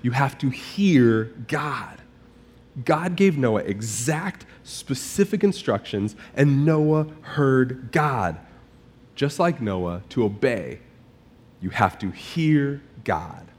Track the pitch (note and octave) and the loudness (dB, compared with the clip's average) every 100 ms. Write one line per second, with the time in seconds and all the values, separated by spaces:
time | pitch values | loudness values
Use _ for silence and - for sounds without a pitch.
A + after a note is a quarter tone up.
0 | B2 B2 C#3 - C3+ - - - G3 D3 | -2 0 0 0 -4 -4 -10 2 6 8
1 | A#2 A2 A2+ - A2+ D3 D3 - - - | 6 4 0 -10 -6 -4 -4 -6 -10 -18
2 | - - - - - - - C3+ A#2+ D#3 | -20 -20 -20 -20 -20 -20 -16 -8 0 0
3 | F3+ F3 G3 D3 B2 G#2+ - G2+ A2 G#2+ | 0 4 4 4 2 2 -2 -4 -6 -4
4 | A#2 D#3 G3 - - - - - - C3 | -2 -2 -4 -10 -20 -20 -16 -16 -8 -8
5 | - - G3 G3+ G3+ - - G#2 - G#2 | -4 0 0 2 0 0 -2 -2 -2 -4
6 | G#2 - - - D3 C#3 D3+ D#3 D3+ D#3 | -4 -6 -10 2 4 4 4 4 2 2
7 | D3+ - - - C#3 C3 B2+ B2+ A#2+ - | -2 -8 -8 0 4 4 2 -2 -4 -2
8 | D3+ B2+ F2+ D#2+ - - - - - - | 0 0 -2 -4 -16 -20 -20 -20 -20 -20
9 | - - C#3+ C#3+ F3 D#3 A2 F#2+ F2 F2 | -20 -4 -4 0 0 0 -4 -2 -4 -6
10 | - B2+ G#2+ G#2 C3 A2 C2 - - - | -6 0 0 0 0 0 -6 -14 -18 -20
11 | - _ - - - - F#2 - F#2+ - | -20 _ -20 -20 -20 -10 -8 0 0 0
12 | G2 - - E3 D#3 D3+ C#3 C#3+ - - | -10 -8 -8 0 4 4 2 -6 -12 -10
13 | - E2 E2 - - | -4 -4 -6 -16 -20